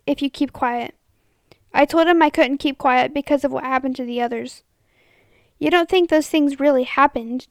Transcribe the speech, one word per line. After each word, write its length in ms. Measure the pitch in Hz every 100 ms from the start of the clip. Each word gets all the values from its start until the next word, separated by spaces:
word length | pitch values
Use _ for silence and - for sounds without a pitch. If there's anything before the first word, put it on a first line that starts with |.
| -
if 160 | 277
you 80 | 277
keep 220 | - 277
quiet." 420 | - 247 240 233 - _ _ _ _ _ _ _
I 100 | -
told 240 | 285 330 330
him 140 | 339
I 80 | 302
couldn't 280 | 320 262 277
keep 200 | 302 269
quiet 340 | 269 254 254
because 320 | 285 - 285
of 80 | 277
what 120 | 262
happened 320 | 254 262 262 254
to 80 |
the 180 | 247 240
others. 420 | 240 233 247 - _ _ _ _ _ _ _ _ _ _
"You 120 | 294
don't 180 | 349 339
think 200 | 381 349
those 200 | 311 294
things 300 | 320 285 277
really 260 | 285 269
happened, 640 | 254 - 285 254 226 254 -